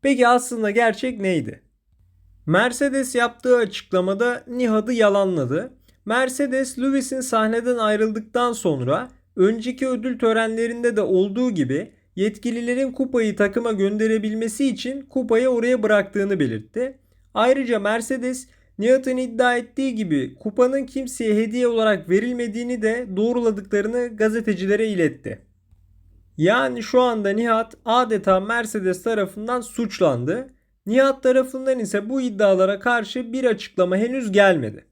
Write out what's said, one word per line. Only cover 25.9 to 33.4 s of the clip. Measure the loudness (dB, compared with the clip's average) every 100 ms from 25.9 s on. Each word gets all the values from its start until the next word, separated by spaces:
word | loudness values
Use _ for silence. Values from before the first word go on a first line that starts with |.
| _ _ _ _ 0
Yani | 2 2 0 -4
şu | 0 2
anda | 4 2 -2
Nihat | 0 0 0 -2 -8 0
adeta | 2 2 0 2 2
Mercedes | 2 -4 -4 -4 -2 -2
tarafından | -2 -2 -2 -6 -4 -4
suçlandı. | -4 -6 -6 2 2 2 -2 -4 -6 _ _ _ 0
Nihat | 2 4 2
tarafından | 2 2 2 -4 -2 -2
ise | -2 -4 -2
bu | -4
iddialara | -4 2 4 4 2 2
karşı | 0 0 -2 -6 -6
bir | -2